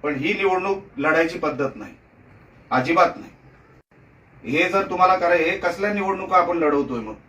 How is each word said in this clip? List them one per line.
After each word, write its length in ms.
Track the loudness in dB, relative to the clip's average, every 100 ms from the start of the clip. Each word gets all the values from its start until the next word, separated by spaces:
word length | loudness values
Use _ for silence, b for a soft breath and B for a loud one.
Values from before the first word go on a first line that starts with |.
पण 120 | -4
ही 180 | -2 -2
निवडणूक 460 | 0 0 0 0 -4 -6 -4
लढायची 400 | 0 2 0 -2
पद्धत 300 | -4 -2 -6
नाही, 200 | -6 -16 -18 _ _ -20 -20 -20 -20 -2
अजिबात 400 | -2 2 2 2 0
नाही. 140 | -16 -20 -20 -20 _ -20 _ _ -20 _ _ -16 -4
हे 180 | 0 2
जर 140 | 0 -2
तुम्हाला 260 | 2 4 4
कराय-, 280 | 4 2
हे 140 | 2 0
कसल्या 340 | -4 -2 -2
निवडणुका 440 | -2 -2 -4 2 2
आपण 220 | 2 2
लढवतोय 420 | 2 2 0 -6
मग? 140 | -8 -14